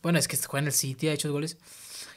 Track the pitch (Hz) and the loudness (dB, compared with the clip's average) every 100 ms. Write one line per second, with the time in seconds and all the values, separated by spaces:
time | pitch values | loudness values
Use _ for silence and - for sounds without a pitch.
0 | 170 170 131 139 - 139 147 135 135 131 | 2 4 4 0 -2 0 2 2 0 0
1 | 156 147 151 143 160 - - - - - | 0 0 0 -2 -2 -6 -18 -20 -16 -14
2 | - | -14